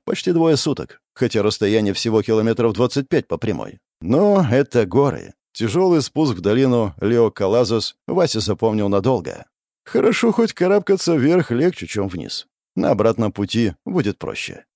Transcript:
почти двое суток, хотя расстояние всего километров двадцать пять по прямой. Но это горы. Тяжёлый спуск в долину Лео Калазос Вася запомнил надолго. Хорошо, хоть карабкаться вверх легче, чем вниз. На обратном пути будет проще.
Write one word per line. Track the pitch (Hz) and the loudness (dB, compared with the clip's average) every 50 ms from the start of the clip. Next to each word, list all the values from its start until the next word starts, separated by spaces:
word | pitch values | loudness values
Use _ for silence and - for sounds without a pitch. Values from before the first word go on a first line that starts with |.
| _ | _
почти | - 196 - - 190 | -6 -6 -2 -2 0
двое | 175 165 165 165 151 | 2 2 4 4 2
суток, | 139 - 156 135 - 69 - - _ _ _ _ | 2 2 -2 -4 -4 -6 -12 -14 _ _ _ _
хотя | - 127 117 - 107 98 | -2 -2 0 0 0 0
расстояние | 107 - - 107 98 107 110 107 101 95 | 0 0 0 0 2 2 2 2 0 -2
всего | - - 117 110 107 98 | -2 -2 0 0 0 2
километров | - 110 110 110 113 113 - 117 117 | 2 0 2 2 0 0 0 0 0
двадцать | 101 104 123 120 - 143 135 - | 2 0 0 0 0 -2 -2 -2
пять | 170 139 - | -2 -2 -2
по | - - | -2 -6
прямой. | - - 107 90 62 52 - - - _ _ _ - | -6 -4 -4 -6 -6 -8 -12 -16 -20 _ _ _ -8
Но | 78 90 123 160 208 208 202 196 170 107 | -4 0 2 2 4 4 4 2 2 2
это | 117 135 139 - - 120 107 | 2 2 2 2 0 0 0
горы. | 90 104 135 143 135 82 58 50 - - _ _ _ | 2 2 2 2 2 0 -4 -10 -16 -20 _ _ _
Тяжёлый | - - 110 110 123 175 190 185 170 151 | -8 -6 -4 -2 0 2 2 4 2 2
спуск | 127 - - 147 156 135 104 | 0 0 -2 -2 0 0 -2
в | 90 | -2
долину | 90 101 110 127 135 127 123 120 110 95 - - | 0 0 2 2 2 2 2 2 0 -2 -4 -4
Лео | 95 104 120 117 117 104 | -2 0 2 4 2 2
Калазос | - - 101 95 107 120 123 95 117 110 - - - _ _ | 0 0 -2 0 2 2 2 2 0 -2 -4 -6 -10 _ _
Вася | - 143 185 175 - - 110 | -4 0 0 0 0 0 -2
запомнил | 104 110 98 - 113 113 107 110 101 | -2 -4 -2 0 0 0 0 0 0
надолго. | 101 98 98 92 131 131 98 78 62 50 - - _ _ _ _ _ _ _ - | 0 0 0 2 0 0 -2 -4 -8 -12 -14 -16 _ _ _ _ _ _ _ -10
Хорошо, | - - 226 - - 190 - - 233 | -4 -2 0 2 2 2 2 0 0
хоть | - - 226 - - | 2 2 0 0 0
карабкаться | - 180 185 202 208 - - 196 190 - 175 170 | 0 0 2 2 2 2 0 0 0 0 0 0
вверх | 143 123 151 175 185 151 - | 2 2 4 2 2 2 0
легче, | 117 123 160 185 - - 87 | 0 0 0 0 -2 -4 -8
чем | - - 107 98 | -8 -6 -4 -4
вниз. | 98 87 80 60 - - - - _ _ _ _ _ - | -4 -6 -8 -10 -10 -12 -12 -14 _ _ _ _ _ -6
На | - - - | -2 0 0
обратном | 127 101 107 113 110 117 110 104 - | 2 2 2 2 0 0 -2 -4 -4
пути | - 101 - - 113 117 92 85 - - | -4 -6 -4 -2 -2 -2 -2 -2 -6 -8
будет | - 180 180 107 101 - | -6 -4 -2 -2 -2 -4
проще. | - - - - - - - - - - _ _ | -6 -8 -10 -8 -8 -10 -12 -12 -16 -20 _ _